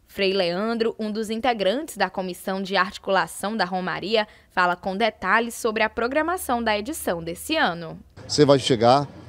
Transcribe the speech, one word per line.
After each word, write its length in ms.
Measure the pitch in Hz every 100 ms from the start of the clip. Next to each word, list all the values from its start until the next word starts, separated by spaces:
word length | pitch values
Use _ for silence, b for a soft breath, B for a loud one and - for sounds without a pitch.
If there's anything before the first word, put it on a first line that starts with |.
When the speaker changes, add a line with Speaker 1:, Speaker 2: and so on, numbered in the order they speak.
| _
Speaker 1:
Frei 260 | - 190
Leandro, 640 | 196 175 180 220 233 226 -
um 140 | 214
dos 180 | 208 214
integrantes 680 | 226 254 233 190 254 320 196
da 140 | 190
Comissão 500 | - 185 180 - 190
de 160 | 185 190
Articulação 800 | 190 - - 190 170 - 202 220
da 80 |
Romaria, 640 | 180 185 180 156 196 220 214 b b
fala 240 | 190 180
com 220 | 180 196 190
detalhes 580 | 226 - 185 220 233
sobre 280 | - 220 214
a 40 | 214
programação 720 | - 233 294 320 370 - 240
da 160 | 226 208
edição 460 | 214 320 226 170
desse 340 | 165 175 - 320
ano. 400 | 226 170 160 175 - - -
Speaker 2:
Você 180 | -
vai 140 | 139 139
chegar 480 | - 113 117 139 139 -